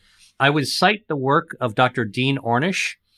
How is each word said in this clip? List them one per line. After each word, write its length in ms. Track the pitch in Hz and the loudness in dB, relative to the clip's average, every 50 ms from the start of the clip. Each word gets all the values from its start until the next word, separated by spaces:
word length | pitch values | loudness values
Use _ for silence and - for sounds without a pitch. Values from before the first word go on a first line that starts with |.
| _ _ _ _ _ _ _ - | _ _ _ _ _ _ _ 0
I 100 | 135 143 | 0 2
would 160 | 147 156 135 | 2 0 -2
cite 400 | 131 - - 180 190 220 208 _ | -2 -2 0 2 2 2 0 _
the 100 | - 156 | -8 -6
work 400 | 139 127 135 143 165 165 - - - | -4 0 2 2 2 0 -2 -8 -6
of 160 | 127 123 104 | -4 -4 2
Doctor 280 | - 127 123 - 120 113 | 2 2 2 2 -2 -6
Dean 340 | 104 95 123 127 135 139 135 | -4 -2 -2 0 0 0 -2
Ornish, 560 | - 117 117 123 151 190 180 - - - - _ _ _ _ | -2 0 0 0 0 0 -2 -2 -4 -6 -8 _ _ _ _